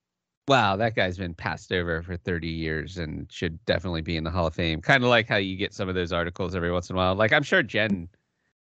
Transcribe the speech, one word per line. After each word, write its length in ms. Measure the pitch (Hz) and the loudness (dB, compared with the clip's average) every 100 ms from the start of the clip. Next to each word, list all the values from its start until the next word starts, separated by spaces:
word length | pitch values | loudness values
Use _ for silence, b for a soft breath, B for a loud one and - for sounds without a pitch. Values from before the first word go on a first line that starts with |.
| _ _ _ _ - | _ _ _ _ 4
"Wow, 280 | 131 107 98 | 4 4 2
that 180 | 113 110 | 0 2
guy's 220 | 92 90 | 0 -2
been 160 | 90 | -6
passed 380 | 85 101 80 - | -6 -6 -6 -2
over 300 | 92 85 82 | -2 0 -4
for 160 | 85 87 | -4 -6
thirty 300 | - 87 82 | -4 -4 -4
years 480 | 80 80 78 82 90 | -4 -2 -4 -6 -8
and 340 | 80 78 73 | -8 -8 -10
should 320 | - 87 82 - | -6 -6 -4 -2
definitely 360 | 90 92 82 | -2 -2 -4
be 160 | 80 82 | -2 -4
in 60 | |
the 80 | 80 | -2
Hall 160 | 87 82 | 0 0
of 80 | - | 0
Fame." 260 | 82 78 | -2 0
Kinda 260 | - 139 123 | 2 4 6
like 200 | 120 110 | 4 4
how 100 | 107 | 0
you 180 | 98 92 | 0 -4
get 160 | 101 | -4
some 160 | - 95 | -4 -2
of 60 | 92 | -2
those 160 | 85 | 0
articles 420 | 87 85 85 90 92 | 0 -2 -4 -4 -2
every 160 | 85 | 0
once 180 | 87 - | 0 -2
in 60 | 92 | 0
a 20 | |
while. 180 | 92 95 | 2 4
Like, 180 | 107 | 4
I'm 100 | 151 | 2
sure 200 | 143 190 | 2 0
Jen, 440 | 123 110 107 95 82 _ _ _ _ _ _ | 2 0 0 -2 -6 _ _ _ _ _ _